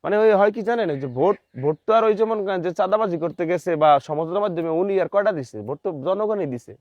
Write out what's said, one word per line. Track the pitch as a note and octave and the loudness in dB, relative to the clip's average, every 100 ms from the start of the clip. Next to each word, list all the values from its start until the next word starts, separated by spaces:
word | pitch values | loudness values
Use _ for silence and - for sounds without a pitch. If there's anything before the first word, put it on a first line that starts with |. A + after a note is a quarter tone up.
মানে | - G#3 | 0 4
ওই | A3 G3+ | 4 6
হয় | G3+ G#3 | 4 2
কি | G#3 | -4
জানেন, | A#3+ G3 C#3+ | -2 -2 -4
যে | C3+ B2 | -6 0
ভোট, | E3+ G3+ _ B2+ | 0 0 _ -6
ভোট | C#3 D#3 - | -4 -4 2
তো | A3 | 2
আর | A3 | 4
ওই | G#3 | 2
যেমন | A3 A3 G3 F#3+ | 0 0 -2 -2
যে | E3+ E3+ | -4 -2
চাঁদাবাজি | F#3 G#3 A3 E3+ | 0 2 0 -2
করতে | D#3+ - E3 | -4 -4 -2
গেছে | F3 - D#3+ | -2 -2 2
বা | D3+ C#3+ - | 6 4 2
সমঝোতার | D3+ E3 F#3+ | -6 -4 -2
মাধ্যমে | G#3 E3+ E3 D#3+ | -2 -4 -2 -2
উনি | G3 G3 | 0 0
আর | F#3 | 0
কয়টা | G3+ G#3 F3 | 0 0 -2
দিছে, | B2+ G#2+ G#2+ | -8 -10 -10
ভোট | C#3 | -8
তো | G3 D3+ C#3+ | -8 -6 -4
জনগণই | F#3+ G#3+ G#3+ D3+ | -2 -2 -4 -4
দিছে। | B2 - - | -8 -12 -20